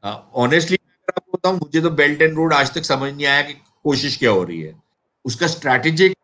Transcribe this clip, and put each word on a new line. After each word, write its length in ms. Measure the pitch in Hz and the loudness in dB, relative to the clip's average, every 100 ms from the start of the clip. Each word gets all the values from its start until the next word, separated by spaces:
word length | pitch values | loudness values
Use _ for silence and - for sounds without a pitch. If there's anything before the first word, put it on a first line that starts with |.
अ, 280 | 101 107 - 123 | -10 -12 -10 -2
honestly 320 | 123 160 165 | 2 2 2
मैं 420 | 180 _ _ - - | -4 _ _ -8 -8
आपको 140 | _ | _
बताऊं, 240 | 180 185 185 | -2 -2 -2
मुझे 260 | 151 160 | -2 0
तो 80 | 170 | 0
Belt 320 | 151 143 147 | 2 2 4
and 180 | 160 156 | 2 2
Road 140 | 160 | 0
आज 200 | 147 139 | 2 0
तक 100 | 170 | -4
समझ 300 | 160 131 139 | -4 -4 -4
नहीं 120 | 143 143 | -4 0
आया 160 | 139 | 0
कि 120 | 143 143 _ _ | 0 -8 _ _
कोशिश 340 | 151 135 139 - | -2 -2 -2 0
क्या 140 | 123 | 2
हो 120 | 98 | 2
रही 180 | 87 82 | 0 -8
है, 220 | 78 80 _ _ _ _ 127 | -12 -16 _ _ _ _ -10
उसका 220 | 113 170 | -4 -4
strategic 720 | 165 147 123 156 160 190 190 | -2 0 0 0 4 2 2